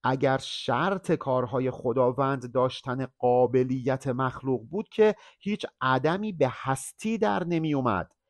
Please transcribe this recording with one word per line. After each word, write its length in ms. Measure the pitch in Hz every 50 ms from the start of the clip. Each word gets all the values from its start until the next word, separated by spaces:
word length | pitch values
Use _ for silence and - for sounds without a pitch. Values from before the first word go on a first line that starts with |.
| -
اگر 340 | 123 131 135 139 135 131 131
شرط 720 | - - - - - - 123 123 156 185 196 185 - -
کارهای 600 | 175 139 - 139 127 127 123 120 135 131 131 127
خداوند 800 | 123 - - 131 113 131 127 123 127 117 139 135 139 131 123 123
داشتن 540 | 117 131 127 127 127 - - 135 123 131 131
قابلیت 1000 | 127 _ _ - 123 123 123 127 120 120 131 131 127 127 131 123 139 131 131 - 139
مخلوق 540 | 123 123 135 127 - - - 131 131 117 107 120
بود 200 | 151 196 220 _
که 260 | - - 214 214 202 - - - - _
هیچ 260 | - 196 208 - - - _ _
عدمی 500 | - 131 131 131 131 156 165 190 208 214
به 180 | 196 156 143 127
هستی 640 | - - - 135 135 131 - - - _ - 214 226 220
در 260 | 214 208 202 - 180
نمی 300 | 165 175 165 160 160 147
اومد، 380 | 139 127 123 104 90 85 - _ _ _